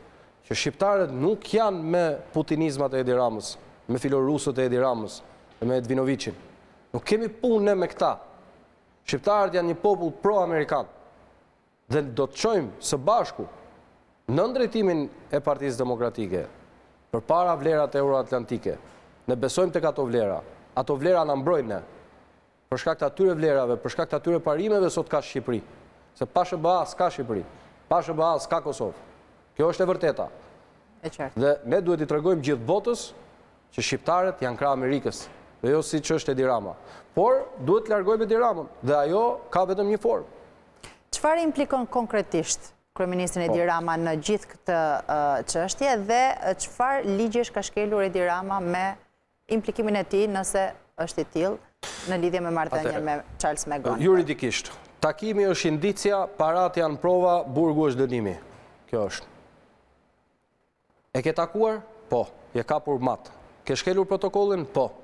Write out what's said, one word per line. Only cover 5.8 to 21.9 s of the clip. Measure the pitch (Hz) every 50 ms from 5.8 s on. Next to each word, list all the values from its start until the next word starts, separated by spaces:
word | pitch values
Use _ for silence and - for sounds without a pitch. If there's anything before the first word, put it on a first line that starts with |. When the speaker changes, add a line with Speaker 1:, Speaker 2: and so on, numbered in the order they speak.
| 120 113 131 131 131 135 135 - - 110 - - - - - - - - - _ _ _ -
Speaker 1:
Nuk | 120 -
kemi | - 208 220 226 214
punë | 214 - - 247 226 214
ne | 202 208 202
me | 185 175 160
këta. | - - 175 147 107 - - - - - - - - - - _ _ _ _ _ _ _ _
Shqiptarët | - 143 131 - 202 208 208 196 185 170
janë | 180 170 170
një | 160
popull | - - 208 196 175 175 160
pro-amerikan. | - - - 202 214 196 180 170 165 156 147 - 156 135 113 - - - - - - - - - _ _ _ _ _ _ _ _ _ _ _ -
Dhe | 123 151
do | 147 131 117 143 135
të | - - -
çojmë | - 226 220 185 135 101 - -
së | - - 151 135 127
bashku | 196 220 226 165 - - - 98 - - - - - - - _ _ _ _ _ _ _ _ - -
në | 123 160 202 247
ndrejtimin | 254 269 240 - - 226 208 185 170 156 143 - - - - -
e | 147 143
Partisë | - 151 143 131 139 139 120 120
Demokratike | 127 123 123 113 120 117 110 117 107 90 90 87 - - - - - - - - _ _ _ _ _ - -
përpara | 113 - - 160 175 180 175 165 143
vlerat | 143 160 156 151 147 - -
euroatlantike. | 139 139 139 135 131 123 - 131 123 113 - 123 104 - 95 80 - - - - - - - - _ - -
Ne | 127
besojmë | 120 135 127 - 180 190 175 156
tek | 170 151
ato | 151 135 147 135
vlera. | 120 117 120 107 98 90 78 - - - - - - -
Ato | 127 131 - 143
vlera | 131 143 180 185 170 156
na | 147 143
mbrojnë | 135 131 165 180 147 123 110
ne. | 101 87 82 -